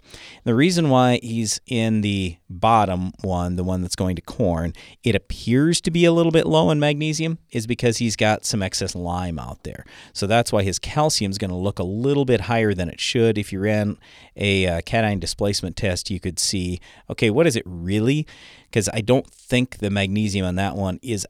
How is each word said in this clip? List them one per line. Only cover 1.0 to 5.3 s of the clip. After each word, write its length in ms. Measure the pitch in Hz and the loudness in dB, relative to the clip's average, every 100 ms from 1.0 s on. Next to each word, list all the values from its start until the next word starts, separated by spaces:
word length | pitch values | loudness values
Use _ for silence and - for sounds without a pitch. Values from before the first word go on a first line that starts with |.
| 123 120 | 4 2
he's 400 | 120 113 107 - - | -2 -4 -4 -6 -4
in 340 | 120 113 110 | -2 2 2
the 360 | 104 98 90 85 - | 2 0 -2 -6 -14
bottom 640 | 90 110 113 98 90 92 - | -2 2 4 2 0 -4 -6
one, 360 | 95 87 90 90 | -4 -2 -2 -2
the 60 | |
one 180 | 92 92 | -2 -2
that's 120 | 90 - | -4 -2
going 200 | 92 85 | -2 -4
to 60 | |
corn, 500 | - - 98 82 85 - - - | -8 -2 0 0 -4 -8 -16 -4
it 100 | 117 | 0
appears 640 | 98 - | 0 -2